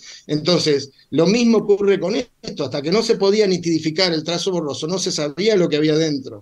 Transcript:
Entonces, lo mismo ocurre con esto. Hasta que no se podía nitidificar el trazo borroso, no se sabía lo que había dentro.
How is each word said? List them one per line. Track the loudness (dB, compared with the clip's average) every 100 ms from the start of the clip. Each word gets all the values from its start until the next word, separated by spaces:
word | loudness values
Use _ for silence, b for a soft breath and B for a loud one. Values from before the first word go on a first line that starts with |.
| B B -6
Entonces, | -2 0 0 2 0 -2 b b
lo | 2 2
mismo | 4 4 4
ocurre | 2 2 2 2
con | 0
esto. | -4 -6 _ -14 -6
Hasta | -6 -4
que | 0
no | 0
se | 0
podía | 2 2 2 2
nitidificar | 0 0 -2 -2 -2 0
el | -2
trazo | -4 -4 -2
borroso, | -2 -4 -6 -6
no | -4
se | -4
sabía | -4 -6 -2 2
lo | 2 2
que | 2
había | 2 2
dentro. | 0 -2 -8 -16